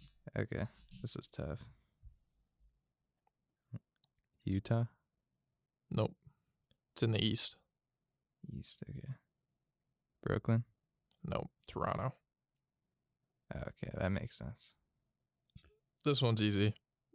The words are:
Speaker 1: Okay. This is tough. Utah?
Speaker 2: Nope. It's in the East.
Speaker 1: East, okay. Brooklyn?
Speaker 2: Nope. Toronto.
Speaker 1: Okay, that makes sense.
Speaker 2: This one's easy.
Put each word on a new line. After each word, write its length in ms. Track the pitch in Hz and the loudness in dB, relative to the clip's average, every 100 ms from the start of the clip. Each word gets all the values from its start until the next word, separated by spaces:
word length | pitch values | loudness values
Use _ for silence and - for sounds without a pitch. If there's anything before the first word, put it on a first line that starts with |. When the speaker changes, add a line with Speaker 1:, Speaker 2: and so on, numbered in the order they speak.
| - - - - | -20 -20 -6 -4
Speaker 1:
Okay. 280 | 101 - - - - - | -2 -2 -4 -6 -20 -10
This 140 | - - | -8 -8
is 120 | - | -10
tough. 360 | - - 76 - - _ _ - - _ _ _ _ _ _ _ _ _ _ _ _ _ _ _ 117 - _ _ _ _ _ | -6 -6 -6 -10 -20 _ _ -20 -20 _ _ _ _ _ _ _ _ _ _ _ _ _ _ _ -14 -14 _ _ _ _ _
Utah? 420 | - 95 - 117 117 - _ _ _ _ _ _ _ _ - | -2 -2 0 0 0 -6 _ _ _ _ _ _ _ _ -6
Speaker 2:
Nope. 240 | - 107 - - - _ _ _ _ _ | 0 0 -2 -20 -20 _ _ _ _ _
It's 100 | - | 0
in 80 | 110 | 2
the 120 | 110 | 4
East. 320 | 110 107 - - _ _ _ _ _ _ _ _ - - | 4 2 -2 -6 _ _ _ _ _ _ _ _ -14 -12
Speaker 1:
East, 260 | - - - | -12 -14 -12
okay. 240 | 135 - 131 _ _ _ _ _ _ _ _ _ _ | -10 -10 -12 _ _ _ _ _ _ _ _ _ _
Brooklyn? 400 | - 98 - 113 120 _ _ _ _ _ - | 0 0 2 2 0 _ _ _ _ _ -4
Speaker 2:
Nope. 240 | - - _ - | -4 -4 _ -10
Toronto. 460 | - - - 127 - _ _ _ _ _ _ _ _ _ _ _ _ - - | -4 -2 0 -2 -6 _ _ _ _ _ _ _ _ _ _ _ _ -12 -8
Speaker 1:
Okay, 360 | - - - - | -8 -8 -8 -2
that 140 | 92 | -2
makes 260 | 98 - - | -2 -4 -8
sense. 360 | - - - - _ _ _ _ _ _ _ - - _ _ - | -10 -10 -14 -20 _ _ _ _ _ _ _ -20 -20 _ _ -4
Speaker 2:
This 180 | 151 139 | 0 4
one's 200 | 127 110 | 6 6
easy. 320 | 107 101 107 - _ _ _ | 6 6 4 2 _ _ _